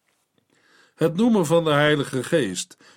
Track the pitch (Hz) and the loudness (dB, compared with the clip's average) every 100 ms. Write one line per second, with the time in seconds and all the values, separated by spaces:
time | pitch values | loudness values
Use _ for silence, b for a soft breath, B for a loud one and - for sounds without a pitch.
0 | _ _ _ _ _ b b b b _ | _ _ _ _ _ b b b b _
1 | 160 160 240 214 156 170 160 143 151 151 | -2 0 2 2 2 0 2 2 2 0
2 | 131 135 120 - 107 90 - - b | -2 -6 -2 -2 -2 -4 -10 -16 b